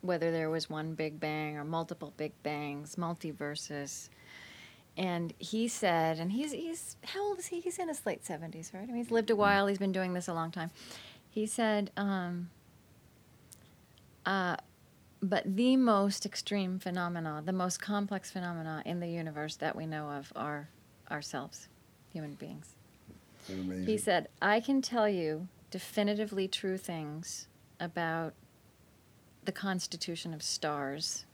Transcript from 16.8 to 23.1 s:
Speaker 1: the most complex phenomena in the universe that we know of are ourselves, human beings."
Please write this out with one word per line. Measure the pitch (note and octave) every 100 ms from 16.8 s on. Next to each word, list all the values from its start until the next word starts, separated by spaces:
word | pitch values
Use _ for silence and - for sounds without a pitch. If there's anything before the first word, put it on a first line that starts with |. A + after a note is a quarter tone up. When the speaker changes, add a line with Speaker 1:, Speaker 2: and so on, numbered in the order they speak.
| F#3 F3+ F3 F3 D#3+ D3+ D#3
Speaker 1:
the |
most | F#3 F3+ F3+
complex | - G3+ G3+ G3 -
phenomena | F#3+ F3+ E3+ D#3+ D#3 -
in | F3
the | F3
universe | E3+ D#3+ D3+ D#3 -
that | D#3 -
we | D#3+
know | D#3 D3+
of | C#3+ C#3+ -
are | C#3 D3 D3 - - - -
ourselves, | D3+ C#3+ C#3+ - - - - - - -
human | E3+ D3+
beings." | C#3+ D3+ D3+ D3+ - - - -